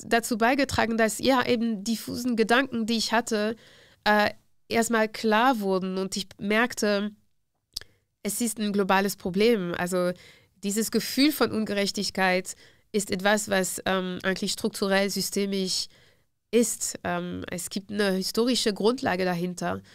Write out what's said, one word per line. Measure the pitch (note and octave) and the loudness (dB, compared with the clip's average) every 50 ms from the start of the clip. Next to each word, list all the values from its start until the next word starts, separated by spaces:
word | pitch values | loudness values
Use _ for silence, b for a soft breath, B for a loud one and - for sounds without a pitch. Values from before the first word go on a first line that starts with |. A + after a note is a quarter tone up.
| - | -2
dazu | - A3+ A#3 A3+ - B3 G#3 | 0 0 0 2 0 0 2
beigetragen, | A3+ A#3 C#4 C4+ C#4 C4 - - A3+ A3 A3+ A3 | 2 2 4 2 0 0 0 0 0 0 2 2
dass, | A3+ A3 G#3+ - | 2 2 0 0
ja, | - A#3+ C4+ B3 A#3+ | 2 2 4 4 2
eben | - B3 A#3 A3+ A#3 A3+ F#3+ G3 | 2 0 0 0 -2 -4 -4 -4
diffusen | A3+ A3+ G#3+ - - - B3 A#3+ B3+ A#3+ | -4 -4 -4 -6 -8 -8 -6 -4 -2 0
Gedanken, | A3 A3+ G3+ A#3 B3+ C#4 B3+ B3 A#3 A3+ | 2 2 4 4 4 2 2 -2 -4 -2
die | G#3 A#3 A3 | 0 0 0
ich | G#3 - | 0 0
hatte, | - A3+ A#3 - A3+ G#3 G#3 G#3+ A#3 B B B B B B B B B - | 0 0 0 0 -2 -2 -2 -2 -4 B B B B B B B B B 0
äh, | G#3+ G#3 G#3+ G#3 - - - _ _ _ _ _ - | 2 4 4 4 2 -2 -6 _ _ _ _ _ -2
erstmal | G#3 A3+ A3+ - A#3 A3 A3 G#3+ | 0 0 2 2 2 2 2 0
klar | A3 - - A3 G#3+ G#3+ A#3 B3+ C4 A3 | -2 -2 0 2 4 4 6 4 4 2
wurden | G3+ F#3+ F#3+ F#3+ F#3 F#3+ F#3 F#3+ | 2 0 0 0 0 -2 -2 -2
und | F#3+ F#3+ - | -2 -2 -4
ich | G3+ F#3+ - - - | -6 -8 -8 -10 -6
merkte, | - G3+ G#3+ A3 A#3 - - - - G#3 G#3 G3+ G3+ G#3 - - _ _ _ _ _ _ _ _ _ _ _ - b b b b b _ _ _ - | -2 0 2 2 2 0 0 0 0 2 2 2 0 -4 -6 -12 _ _ _ _ _ _ _ _ _ _ _ -16 b b b b b _ _ _ -6
es | G#3 G3+ - | -6 -2 -2
ist | A#3+ A3+ - - | -2 -2 -2 -2
ein | G#3+ G#3 G3 | -4 -2 0
globales | G3+ G3+ F#3 G3 F#3+ G3 G3+ - | 0 2 4 4 2 2 0 -2
Problem. | - - G3+ E3+ F#3+ G#3 A#3 A#3+ G#3 F3+ F3 E3+ - | -4 -6 -2 0 4 4 4 4 4 0 -2 -4 -4
Also | F3+ F3 F#3 F3+ F3+ F3 F3+ B B B B B B B B _ - | -4 -2 0 0 0 0 -2 B B B B B B B B _ -6
dieses | G3+ G3 A3 A3 - | -4 -2 -2 -2 0
Gefühl | - A3 - - - - C4+ D4+ | -2 -2 -2 -2 2 2 4 4
von | D4 - B3 A3+ | 4 2 0 0
Ungerechtigkeit | - G#3+ A3 - G3+ G3+ G3+ G3 - G#3+ F#3+ G3 - - F#3+ F#3 F3+ F#3 F#3 - b b b b b b b _ | 0 -2 -2 -2 -2 -2 -2 -2 -2 -4 -6 -4 -2 0 2 2 2 2 -2 -4 b b b b b b b _
ist | - G#3+ G3 - | -4 -4 -2 -2
etwas, | G3+ F#3 F#3 G3+ G#3+ G#3 G#3 G#3 | -4 -2 2 2 2 2 0 0
was, | G3 F#3+ F#3+ F#3 - - - | 0 0 0 0 -4 -4 -2
ähm, | - F#3+ F#3+ F#3 F#3 F3+ - - | -2 0 0 -2 -4 -6 -4 -4
eigentlich | F#3+ F#3+ F3+ - F#3+ - | -4 -4 -2 -4 -4 -4
strukturell, | - - A3 - - G#3+ G3 F#3+ F#3+ G3 G3+ | -4 -4 -4 -4 -2 -2 0 2 2 2 0
systemisch | F#3 G3 F#3 - - G3 G3 G3 G3 G3 F#3+ F#3 - - - b b b b b b b b b _ _ _ _ | -2 -4 -4 -4 -2 -2 -2 0 -2 -2 -2 -2 -2 -4 -6 b b b b b b b b b _ _ _ _
ist. | - A3+ A#3+ A3+ - - - - - - - | 2 4 4 2 0 -4 -6 -8 -8 -6 -6
Ähm, | F#3 F3 F3 F3 F3+ F3+ F3+ F#3 - | -4 -4 -4 -4 -6 -6 -8 -8 -8
es | F3+ F3+ - - | -8 -8 -8 -8
gibt | - G#3 F#3+ - | -8 -8 -8 -6
eine | G#3 G#3 G#3 G3 | -2 0 0 2
historische | F#3 F#3+ F#3+ - - A3 A#3 B3 B3+ G#3 - A3+ G3+ | 0 0 -2 -2 0 0 2 2 2 2 0 0 0
Grundlage | - G3 G#3+ B3 C4+ C4 A3+ F3+ F3+ F#3 | 2 2 2 2 2 0 -2 0 0 0
dahinter | F#3 F3+ E3+ F3 F3+ F3+ - F3 F3 F#3 G3 F#3+ B | 0 0 -2 -2 -4 -4 -4 -4 -4 -4 -6 -8 B